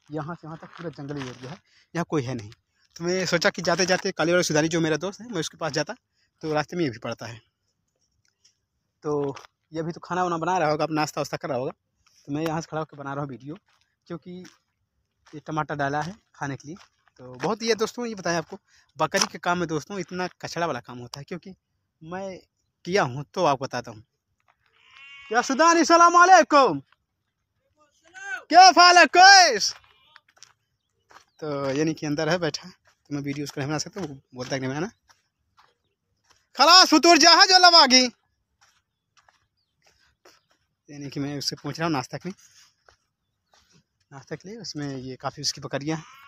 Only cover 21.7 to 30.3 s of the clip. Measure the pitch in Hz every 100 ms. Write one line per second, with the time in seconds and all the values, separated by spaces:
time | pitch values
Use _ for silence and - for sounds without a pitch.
21.7 | _ _ _ 160 180 196 185 _ _ _
22.7 | _ - 196 151 123 143 - 165 135 135
23.7 | 123 120 107 - _ _ _ _ _ _
24.7 | _ _ - - - - 226 233 262 339
25.7 | 339 320 339 339 349 359 370 - 294 247
26.7 | 175 - _ _ _ _ _ _ _ 539
27.7 | _ _ _ 719 740 807 740 494 320 370
28.7 | 320 359 349 320 349 370 392 339 214 -
29.7 | - _ _ _ _ _